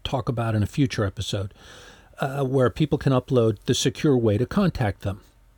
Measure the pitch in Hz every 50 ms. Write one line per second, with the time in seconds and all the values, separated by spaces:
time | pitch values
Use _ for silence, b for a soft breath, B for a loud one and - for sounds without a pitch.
0 | - - - 131 - - 127 117 117 113 110 110 104 - - - 143 123 - -
1 | 107 95 - - 98 - - 101 98 101 - B B B B B B B B B
2 | B B B - - 135 135 143 139 127 131 139 127 117 - - 156 143 - 143
3 | - 139 135 127 - - 135 123 113 110 110 - - - 127 - - 139 - -
4 | - 156 135 123 113 110 101 104 123 - - 202 208 175 - - 123 101 92 -
5 | - 101 95 101 - _ _ _ _ _ _